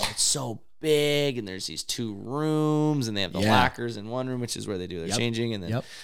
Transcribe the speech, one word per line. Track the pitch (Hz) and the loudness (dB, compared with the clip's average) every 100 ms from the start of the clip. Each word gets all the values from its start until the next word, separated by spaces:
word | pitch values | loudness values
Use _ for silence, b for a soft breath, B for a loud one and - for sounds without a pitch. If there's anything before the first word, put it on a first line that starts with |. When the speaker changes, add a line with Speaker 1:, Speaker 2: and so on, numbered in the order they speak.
| - | -2
Speaker 1:
it's | - | 2
so | - 143 123 107 - - | 2 2 -2 -8 -12 -4
big." | 156 147 147 147 143 120 | 4 4 6 4 2 0
And | 101 | -6
there's | 92 - | -6 -6
these | - | -6
two | - - 113 | -6 -4 -4
rooms, | 98 101 143 156 156 151 151 151 147 113 | -6 -6 -2 2 2 4 4 4 2 0
and | |
they | 101 | 0
have | 90 | -2
the | 90 | 2
Speaker 2:
Yeah. | 107 123 | 4 6
Speaker 1:
lockers | 123 - 120 107 | 4 2 -6 -4
in | 107 | -6
one | 127 127 | -4 -2
room, | 127 | -4
which | 120 - | -4 -4
is | 104 | -4
where | 95 | -4
they | 90 | -4
do | 90 | -6
their | 82 | -2
Speaker 2:
Yep. | 110 | 0
Speaker 1:
changing, | 120 113 117 | 0 0 -2
and | 104 | -2
then | 90 | -2
Speaker 2:
Yep. | 117 B B | -4 B B